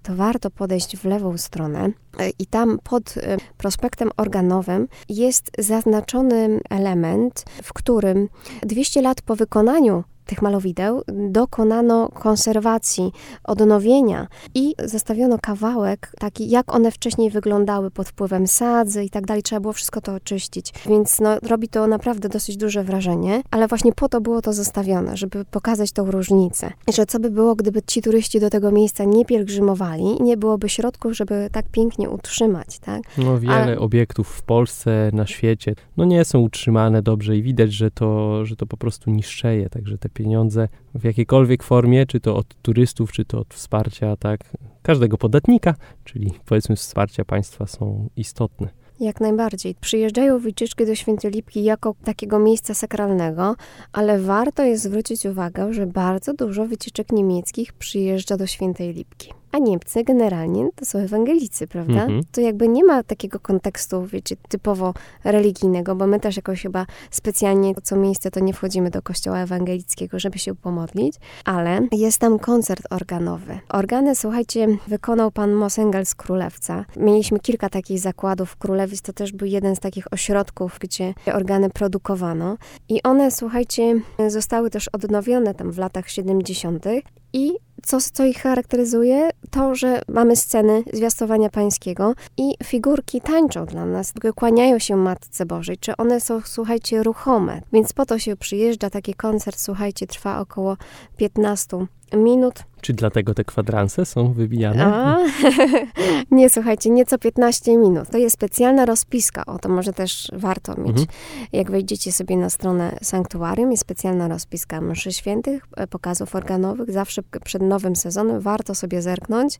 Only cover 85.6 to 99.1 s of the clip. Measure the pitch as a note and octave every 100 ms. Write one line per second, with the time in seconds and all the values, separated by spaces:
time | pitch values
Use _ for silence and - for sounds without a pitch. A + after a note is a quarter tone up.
85.6 | F3+ E3+ F#3 F#3 F3+ - F#3 F#3+ F#3 F#3
86.6 | F3 E3 F#3+ A#3+ - _ _ C4 C#4+ F4+
87.6 | _ - - C4 - - C4+ B3 C4 B3+
88.6 | B3 B3 A#3+ A#3 A#3+ C4+ D#4+ - - C#4
89.6 | C4+ B3+ B3+ B3 - A3 A#3+ A#3+ - A3+
90.6 | G#3+ A3 A#3 A3 A3+ - A3 A3 G#3+ G#3+
91.6 | G#3 - F#3 F3+ G3+ B3+ - - C4+ -
92.6 | - B3 C4+ C#4+ - B3 - D#4+ D4+ E3+
93.6 | E3 E3+ F3 F#3 G3 - A3 G#3 A#3 A3+
94.6 | B3+ A#3 - G3 F#3 F3+ - - F3 E3+
95.6 | E3+ F#3 - - A#3 A#3+ A#3+ A3+ - -
96.6 | A3+ A#3 - A3 A3 A3+ C4+ A#3 F3+ E3
97.6 | - A3 G#3+ - C4+ A3+ A3 G3+ - G3+
98.6 | A3+ A3 G3+ G3+ G3